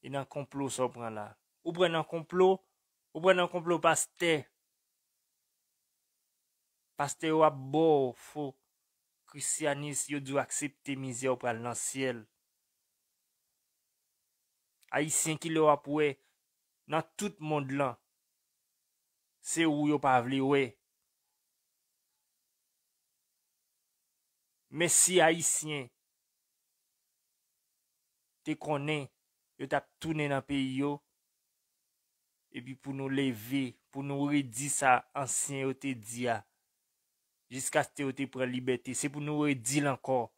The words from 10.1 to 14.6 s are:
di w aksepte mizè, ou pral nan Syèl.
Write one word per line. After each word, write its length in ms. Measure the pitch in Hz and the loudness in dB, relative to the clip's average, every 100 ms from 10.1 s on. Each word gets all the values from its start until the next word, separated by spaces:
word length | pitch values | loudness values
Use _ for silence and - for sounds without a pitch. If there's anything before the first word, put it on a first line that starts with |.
| 143 | -6
di 120 | 135 | -2
w 80 | 139 | -2
aksepte 560 | 123 - 147 _ - 135 | 0 -4 -6 _ -10 -8
mizè, 320 | 135 120 131 | -6 -4 -2
ou 120 | 123 | 0
pral 200 | 123 113 | -2 -4
nan 160 | 120 117 | -4 -6
Syèl. 480 | - 135 131 120 107 _ _ _ _ _ _ _ _ _ _ _ _ _ _ _ _ _ _ _ _ _ _ _ | -6 -4 -4 -4 -10 _ _ _ _ _ _ _ _ _ _ _ _ _ _ _ _ _ _ _ _ _ _ _